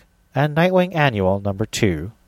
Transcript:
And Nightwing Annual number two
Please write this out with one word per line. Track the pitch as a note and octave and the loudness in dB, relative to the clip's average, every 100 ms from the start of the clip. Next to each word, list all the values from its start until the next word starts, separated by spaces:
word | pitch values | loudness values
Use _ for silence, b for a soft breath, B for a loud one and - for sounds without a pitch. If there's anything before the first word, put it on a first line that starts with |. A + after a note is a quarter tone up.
| _ _ _ C3+ | _ _ _ -4
And | D3 D3+ | -2 0
Nightwing | F3 F#3 F3+ F3+ | 2 2 0 0
Annual | C#3+ G#2+ F#2 G2 | 0 2 0 0
number | G2+ G2 A2 | -2 -4 -6
two | - G#2+ D#2+ F2 - | 0 0 0 -6 -14